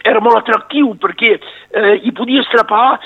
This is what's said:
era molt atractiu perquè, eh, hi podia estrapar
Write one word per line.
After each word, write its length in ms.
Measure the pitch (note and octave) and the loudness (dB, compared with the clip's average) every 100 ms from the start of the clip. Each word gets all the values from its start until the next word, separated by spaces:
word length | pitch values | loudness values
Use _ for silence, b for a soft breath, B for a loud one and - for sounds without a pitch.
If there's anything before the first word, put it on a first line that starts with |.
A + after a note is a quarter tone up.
era 160 | G#3+ A3 | -2 2
molt 220 | A3 A3+ | 2 2
atractiu 520 | A3 A3 - D4 C#4 F#3 | 0 -4 -2 -2 0 -2
perquè, 360 | F#3 F3 A#3 F#3 | -6 -2 0 0
eh, 560 | - - - G3+ G#3 G#3 | -4 -20 -8 -2 2 2
hi 100 | A#3 | 0
podia 300 | - A#3+ C4+ | -6 -2 -2
estrapar 540 | - A#3 G#3+ G#3 B3+ - | 0 0 0 2 0 0